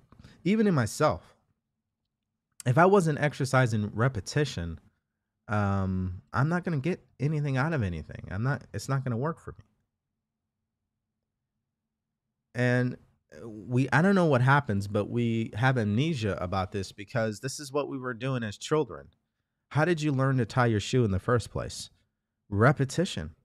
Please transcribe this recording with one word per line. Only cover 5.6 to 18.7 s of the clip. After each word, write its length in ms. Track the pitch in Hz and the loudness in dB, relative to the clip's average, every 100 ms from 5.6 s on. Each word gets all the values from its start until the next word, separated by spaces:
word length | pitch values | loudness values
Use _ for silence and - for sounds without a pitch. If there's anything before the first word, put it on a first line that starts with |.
| 101 98 95 92 92 92 - | 0 0 0 -2 -4 -6 -6
I'm 180 | 104 147 | -2 0
not 140 | 175 | 0
gonna 140 | 175 151 | -2 -2
get 260 | 143 185 - _ | -2 -4 -8 _
anything 380 | 139 156 147 131 | -4 -2 -2 0
out 160 | 151 | 0
of 80 | 160 | 0
anything. 460 | 98 82 76 - - | -2 -4 -10 -14 -10
I'm 140 | 92 | -4
not, 180 | 123 143 - | -2 -4 -6
it's 140 | 101 - | -12 -4
not 160 | 135 | -4
gonna 140 | 131 113 | -2 -4
work 220 | 143 165 | -4 -6
for 140 | - | -14
me. 100 | - _ _ _ _ _ _ _ _ _ _ _ _ _ _ _ _ _ _ _ _ _ _ _ _ _ _ _ _ _ | -20 _ _ _ _ _ _ _ _ _ _ _ _ _ _ _ _ _ _ _ _ _ _ _ _ _ _ _ _ _
And 440 | 123 123 123 123 - _ _ _ 76 | -2 0 2 0 -4 _ _ _ -18
we, 460 | 113 107 95 123 135 | -16 -14 -2 0 2
I 120 | 135 | 2
don't 100 | 185 | 4
know 120 | 196 170 | 4 4
what 160 | 127 | 4
happens, 460 | 127 143 135 101 98 | 4 4 2 -2 0
but 220 | 104 101 | -2 0
we 420 | 117 117 113 113 104 | 0 0 0 -2 0
have 240 | 131 131 | 0 2
amnesia 580 | 104 104 160 143 107 90 | 2 2 0 0 -2 -2
about 320 | 90 98 90 | -2 -2 -2
this 200 | 104 95 | -4 -8
because 480 | - 101 123 113 101 | -12 -6 -2 -2 -4
this 200 | 135 - | -10 -10
is 120 | 139 | -6
what 180 | 143 131 | -4 -4
we 80 | 139 | -6
were 160 | 127 | -8
doing 300 | 113 131 127 | -6 -4 -4
as 140 | 113 - | -6 -8
children. 500 | - | -2